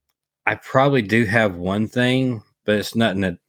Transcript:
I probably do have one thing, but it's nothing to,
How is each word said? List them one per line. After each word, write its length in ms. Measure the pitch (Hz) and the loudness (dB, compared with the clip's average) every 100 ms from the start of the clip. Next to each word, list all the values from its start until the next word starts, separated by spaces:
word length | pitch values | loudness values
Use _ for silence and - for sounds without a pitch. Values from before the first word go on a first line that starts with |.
| _ _ _ _ 101 | _ _ _ _ -6
I 100 | 107 | -6
probably 460 | - 131 143 135 | 0 2 4 2
do 240 | 98 113 104 | 2 0 2
have 300 | 117 107 87 | 2 0 -2
one 300 | 90 104 110 | -4 -2 -2
thing, 560 | 123 123 131 131 110 - _ | -2 0 0 -2 -6 -12 _
but 100 | - | -2
it's 220 | 104 - 113 | -2 -2 0
nothing 260 | 113 98 | 0 0
to, 160 | 92 87 | -2 -4